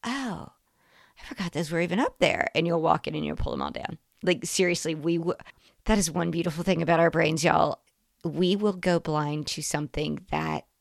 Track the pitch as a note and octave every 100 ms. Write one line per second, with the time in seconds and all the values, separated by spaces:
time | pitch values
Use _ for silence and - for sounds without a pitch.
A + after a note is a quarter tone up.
0 | A3+ C4+ B3+ F#3 - _ _ _ _ _
1 | _ _ - C4 E3+ D3+ D#3+ E3 F3 F3+
2 | D#4 - - - - - E3+ E3+ D#3+ E3
3 | - D3+ D3+ - - C#2+ C#2 B1 - -
4 | _ _ - E3 E3+ - F3+ F3 D#3+ D#3
5 | D3+ E3+ E3 - - - _ _ - G#3+
6 | E3 D#3+ E3+ E3 E3+ D#3 E3+ E3+ E3 E3
7 | E3 D#3+ D#3+ D#3+ D#3 - - - _ _
8 | _ _ E3+ D3+ F3+ G3 G#3+ F#3+ F#3 F3
9 | E3 D3+ D3 D3+ D3 - D3+ D3+ D3 -
10 | D3+ D3 - D3+ D#3 D#3 - _